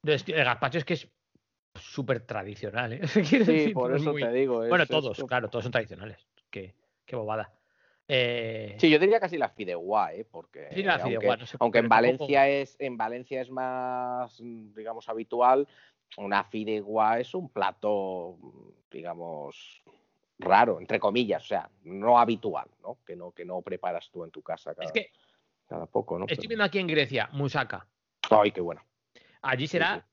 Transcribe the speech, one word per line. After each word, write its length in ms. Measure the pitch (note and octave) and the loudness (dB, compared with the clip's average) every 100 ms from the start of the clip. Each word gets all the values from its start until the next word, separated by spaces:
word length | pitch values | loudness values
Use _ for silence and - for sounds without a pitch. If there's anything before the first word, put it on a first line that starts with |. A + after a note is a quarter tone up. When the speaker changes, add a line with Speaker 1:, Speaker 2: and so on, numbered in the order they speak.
Speaker 1:
No, 100 | D#3 | 2
es 100 | C#3+ | 0
que 80 | - | 0
el 100 | D#3+ B2+ | 0 2
gazpacho 320 | A#2+ C#3 D#3+ | 2 0 -2
es 80 | C#3+ | -2
que 80 | |
es 140 | E3 - _ _ _ _ _ _ - | -4 -6 _ _ _ _ _ _ -20
súper 460 | - - C3+ B2 - | -12 -8 -2 -4 -4
tradicional, 680 | A2 G2 G#2 G#2+ A2 A#2+ | -10 -8 -10 -6 -4 -6
¿eh? 80 | A#2+ | -4
<laughs> 280 | E3+ A3 D#3 | 0 2 4
Quiero 160 | C4 F3+ | 4 6
Speaker 2:
Sí, 60 | |
Speaker 1:
decir, 200 | D#3+ D3 | 6 4
Speaker 2:
por 180 | F#3+ B2 | 0 0
Speaker 1:
no 40 | C#3 | 0
es 40 | |
Speaker 2:
eso 100 | D3+ | 0
Speaker 1:
muy 100 | D3 | 0
Speaker 2:
te 100 | A#2+ | 0
digo, 320 | B2 C3+ A#2+ A#2 | 2 2 0 2
Speaker 1:
Bueno, 140 | F3 | 4
Speaker 2:
es, 60 | D3+ | 4
Speaker 1:
todos, 300 | D#3 C3+ - | 0 -2 -6
Speaker 2:
es 60 | C3 | -2
Speaker 1:
claro, 240 | B2+ A2 | -2 -2
todos 140 | A#2+ | -4
son 80 | G#2 | -2
tradicionales. 560 | B2 A2 F2+ G#2+ - _ _ _ | -2 -4 -12 -16 -16 _ _ _
Qué, 260 | G2+ F#2+ _ _ _ - | -14 -14 _ _ _ -10
qué 100 | B2 | -8
bobada. 380 | G#2+ A2 G2+ _ _ _ _ _ - | -4 -4 -6 _ _ _ _ _ 0
Eh, 680 | C3 A#2+ A#2+ A2+ A2 G#2+ G2+ | 2 2 -2 -4 -6 -10 4
Speaker 2:
Sí, 100 | E3 | 6
yo 80 | D3+ | 8
diría 220 | F#3+ A3 | 8 4
casi 180 | F#3+ E3 | 2 -2
la 120 | A#2+ | -4
fideuá, 640 | - F#2 F2 F2+ G#2+ F2+ | -4 -6 -6 -2 0 0
¿eh? 120 | F2 A2+ | -4 -14
Porque 380 | E2 - - D2 | -16 -18 -18 -10
Speaker 1:
Sí, 80 | E3 | -4
la 140 | G3 E3 | 0 0
Speaker 2:
aunque, 140 | C3+ A2+ | 0 0
Speaker 1:
fideuá, 200 | G#2 A2+ | 0 0
no 80 | B2 | -6
sé, 120 | C3 | -2
Speaker 2:
aunque 180 | A#2+ A2+ | 2 4
en 40 | |
Speaker 1:
pero 60 | A#2 | 6
tampoco 340 | A2+ A#2+ C3 C#3+ | 6 6 2 2
Speaker 2:
Valencia 240 | C#3 C#3 | 4 4
es, 260 | C#3 C3+ _ | 2 -4 _
en 180 | C#3 A#2+ | -8 -4
Valencia 440 | A2 B2 A#2 C3 | -6 -6 -8 -8
es 100 | B2+ | -8
más, 920 | C3 B2+ B2+ B2+ B2 B2 B2 A#2+ _ | -6 -6 -6 -6 -6 -6 -6 -8 _
mm, 320 | A#2+ A2+ G#2+ | -16 -16 -16
digamos, 340 | G#2 A2 A2+ A2+ | -14 -12 -12 -8
habitual, 580 | A2+ A2 A#2+ B2 C3 C#3+ _ _ _ _ - | -8 -6 2 6 6 2 _ _ _ _ -12
una 260 | G2+ G2+ | 0 0
fideuá 760 | - A2 G#2+ G#2+ G2+ A2 G#2+ A#2 | 0 -6 -4 -4 -2 2 4 2
es 160 | B2 F#3 | -2 -6
un 140 | E3 | -6
plato, 840 | G#2 F#2+ - G#2 G2+ F#2+ F#2 E2+ F2 - C2+ - _ _ | -2 -2 -2 -2 0 -2 -6 -10 -14 -20 -20 -20 _ _
digamos, 960 | C2+ E2+ E2+ E2+ D#2 D2 - - - _ _ _ _ _ _ | -14 -12 -10 -10 -10 -12 -14 -20 -20 _ _ _ _ _ _
raro, 400 | - G2 A#2+ F2 | 4 6 6 2
entre 200 | F2+ A2 | -2 0
comillas, 440 | G2+ A2 A2+ E2+ | 0 0 0 -2
o 40 | - | -2
sea, 220 | F#2+ - _ | -6 -6 _
no 340 | E2 G2 A2 A#2+ | -14 -4 6 6
habitual, 500 | A#2 A2 G#2+ D2+ B1 _ | 6 2 -4 -6 -10 _
¿no? 160 | F#2+ B2 - | -16 -16 -16
Que 100 | F2 | -14
no, 160 | F2 | -14
que 140 | - F2 | -14 -10
no 160 | F2+ | -10
preparas 480 | E2+ F#2 F2+ E2+ - | -8 -6 -6 -6 -10
tú 140 | F2+ | -14
en 80 | E2 | -14
tu 100 | D#2 | -14
casa 300 | - E2 - | -10 -10 -10
Speaker 1:
Es 60 | D#2 | -10
Speaker 2:
cada, 140 | D#2+ | -6
Speaker 1:
que 200 | F2+ - _ _ _ _ _ _ | -6 -6 _ _ _ _ _ _
Speaker 2:
cada 180 | D#2+ E2 | -12 -4
poco, 320 | A2+ - E2+ | -4 -4 -6
¿no? 80 | G2 | -4
Speaker 1:
estoy 120 | D#3+ | -6
Speaker 2:
Pero 100 | - | -6
Speaker 1:
viendo 160 | A3+ | -2
aquí 160 | G3+ F#3+ | -2 -2
en 80 | F3+ | 0
Grecia, 420 | D#3 C3 B2 G#2+ | 0 0 -2 -4
moussaka. 520 | C#3+ C#3 C3+ B2 F#2+ - _ _ _ - | -4 -2 -2 -4 -8 -14 _ _ _ 4
Speaker 2:
Ay, 200 | G#2+ G#2 | 6 6
qué 100 | F#2+ | 2
buena. 220 | F2 E2+ _ _ _ _ _ _ | -6 -8 _ _ _ _ _ _
Speaker 1:
Allí 240 | C3+ B2+ D#3 | -4 -2 -2
Speaker 2:
Sí, 40 | |
Speaker 1:
será 220 | F3 E3+ G#3+ | 0 0 -2
Speaker 2:
sí. 40 | _ | _